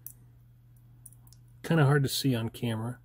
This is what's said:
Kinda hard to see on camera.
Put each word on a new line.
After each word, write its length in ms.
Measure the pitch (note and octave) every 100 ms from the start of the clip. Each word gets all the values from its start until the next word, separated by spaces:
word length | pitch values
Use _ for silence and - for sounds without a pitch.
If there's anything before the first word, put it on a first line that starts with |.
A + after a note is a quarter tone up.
| - - - - - - _ - - - - - - - - -
Kinda 200 | - E3
hard 200 | C#3 D3
to 40 | C3
see 240 | - C#3 A#2
on 120 | A#2+
camera. 500 | - A#2+ A2 A#2 -